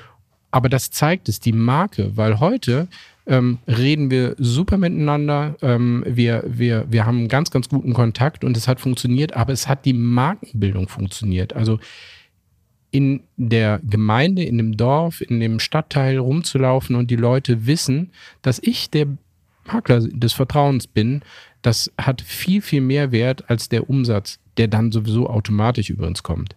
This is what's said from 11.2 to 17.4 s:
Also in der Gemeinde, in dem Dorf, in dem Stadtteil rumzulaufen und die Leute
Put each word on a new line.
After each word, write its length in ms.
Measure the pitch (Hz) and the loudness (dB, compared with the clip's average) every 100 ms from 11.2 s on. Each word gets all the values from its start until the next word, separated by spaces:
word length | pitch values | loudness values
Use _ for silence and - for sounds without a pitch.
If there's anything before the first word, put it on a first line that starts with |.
| 107 92 92 | -2 -2 -2
Also 240 | - 110 110 - - - - _ _ _ _ _ _ _ | -2 0 -2 -6 -20 -20 -20 _ _ _ _ _ _ _
in 300 | 139 139 135 - - | 0 0 0 -6 -6
der 440 | 120 113 107 104 | 0 2 2 0
Gemeinde, 600 | 104 104 107 113 160 190 | 0 0 2 4 2 0
in 140 | 160 117 | 0 0
dem 180 | 110 107 | 0 0
Dorf, 460 | 120 143 165 - | 0 2 0 -6
in 180 | - 120 | -4 -2
dem 180 | 113 113 | 0 -2
Stadtteil 600 | - 156 - 143 131 131 | -2 -4 -2 0 0 0
rumzulaufen 760 | 127 156 170 135 131 131 - | 0 -2 -2 0 2 2 0
und 160 | 123 123 | -2 0
die 60 | 117 | 2
Leute 500 | 117 131 | 2 2